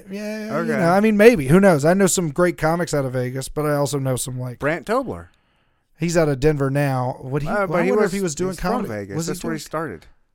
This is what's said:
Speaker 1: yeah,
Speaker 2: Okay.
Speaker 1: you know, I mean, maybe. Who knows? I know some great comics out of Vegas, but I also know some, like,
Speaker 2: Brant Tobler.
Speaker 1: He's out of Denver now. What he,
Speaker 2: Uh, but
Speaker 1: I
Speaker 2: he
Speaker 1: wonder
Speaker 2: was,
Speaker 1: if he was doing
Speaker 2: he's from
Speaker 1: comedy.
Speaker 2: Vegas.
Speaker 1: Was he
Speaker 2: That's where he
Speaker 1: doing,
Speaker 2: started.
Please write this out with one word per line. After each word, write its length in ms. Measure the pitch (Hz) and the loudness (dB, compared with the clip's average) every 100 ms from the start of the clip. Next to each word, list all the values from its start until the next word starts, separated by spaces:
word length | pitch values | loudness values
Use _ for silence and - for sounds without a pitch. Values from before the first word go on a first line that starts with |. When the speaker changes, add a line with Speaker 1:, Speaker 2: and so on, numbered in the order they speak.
| 190 | -12
Speaker 1:
yeah, 400 | 196 208 214 214 | -10 -8 -8 -6
Speaker 2:
Okay. 200 | 156 226 | -4 -2
Speaker 1:
you 60 | 220 | 0
know, 120 | 170 | 2
I 80 | 190 | 4
mean, 160 | 220 202 | 4 8
maybe. 300 | 226 214 131 | 8 6 4
Who 120 | 180 | 6
knows? 260 | 196 151 151 | 6 6 4
I 80 | |
know 140 | 190 190 | 4 2
some 220 | - 165 | 2 -2
great 260 | 139 180 175 | 0 0 0
comics 340 | 160 175 165 | -2 -2 -2
out 120 | 147 131 | -2 -2
of 80 | |
Vegas, 340 | 127 127 131 - | -4 -4 -6 -8
but 180 | 151 147 | -4 -2
I 80 | 143 | -2
also 240 | 143 143 | -2 -2
know 160 | 135 123 | -2 -4
some, 240 | - 127 | -6 -8
like, 180 | 127 120 | -10 -6
Speaker 2:
Brant 280 | 139 165 131 | -4 -4 -2
Tobler. 400 | 240 226 90 82 _ _ _ _ _ _ - | -4 -4 -10 -14 _ _ _ _ _ _ -6
Speaker 1:
He's 180 | 170 170 | 0 2
out 100 | 151 | 2
of 120 | 135 | 2
Denver 320 | 151 147 139 | 2 2 0
now. 460 | 139 143 131 127 139 | 0 0 0 -4 -6
What 220 | 131 143 | -6 -4
he, 40 | 143 | -2
Speaker 2:
Uh, 200 | 208 190 | -2 0
but 140 | 180 | 0
Speaker 1:
I 20 | |
Speaker 2:
he 80 | 175 | 2
Speaker 1:
wonder 100 | 208 | 2
Speaker 2:
was, 80 | 202 | 0
Speaker 1:
if 40 | 196 | 0
he 60 | |
was 100 | 185 | -4
doing 180 | 143 185 | -4 -6
Speaker 2:
he's 80 | 185 | -4
from 120 | 180 | -4
Speaker 1:
comedy. 180 | 240 151 | -2 -4
Speaker 2:
Vegas. 260 | 104 101 98 | -6 -6 -6
Speaker 1:
Was 120 | 165 | -6
he 60 | |
Speaker 2:
That's 100 | - | -6
where 100 | 165 | -6
he 40 | 156 | -8
Speaker 1:
doing, 60 | - | -8
Speaker 2:
started. 400 | 156 156 82 - _ _ | -8 -8 -10 -16 _ _